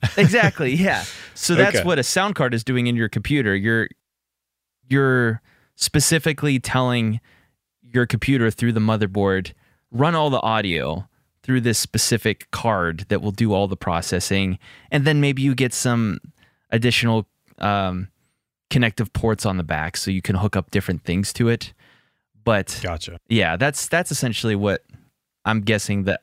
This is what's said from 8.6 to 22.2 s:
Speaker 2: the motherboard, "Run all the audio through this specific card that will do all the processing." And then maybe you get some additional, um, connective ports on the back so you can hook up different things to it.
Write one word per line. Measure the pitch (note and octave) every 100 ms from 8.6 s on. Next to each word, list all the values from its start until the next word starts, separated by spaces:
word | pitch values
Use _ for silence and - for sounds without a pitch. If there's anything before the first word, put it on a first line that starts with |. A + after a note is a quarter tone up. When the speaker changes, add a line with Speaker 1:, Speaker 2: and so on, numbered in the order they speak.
| A#2+
Speaker 2:
the | A2
motherboard, | G#2+ A2 G#2 G2 G2 F#2+ F#2 - _ _ _
"Run | A#2 D3 E3
all | D3+
the | B2+
audio | A2 A2 G#2 E2 C2 D#2+ - _ _ _
through | - B2+
this | A#2+ A2
specific | - A2+ - A#2 A2 G2+ -
card | - A#2 G2+ E2+ E2 G2
that | G#2
will | G#2
do | G2 A#2
all | G2 G2
the | F#2
processing." | - E2+ E2 F2+ - G2 G2 F#2 - - -
And | D3+ C#3
then | D3
maybe | C#3+ C3+
you | C#3
get | B2+ B2+ -
some | B2+ A#2+ A2+ F2 - - _ _ _
additional, | A2+ A#2+ A2+ A#2+ A2+ G2+ _ _ -
um, | G2+ G2+ F#2+ F2+ G2 _ _ _ _ _ -
connective | C3+ A#2+ - G#2+
ports | - A2+ G#2+ A2
on | F#2
the |
back | D#2+ D#2 D#2 -
so | -
you | F#2+
can | - F#2+
hook | G2+ F#2+
up | -
different | G#2 - F2 -
things | F2 G2+
to | - A#2
it. | A#2 - - _ _ _ _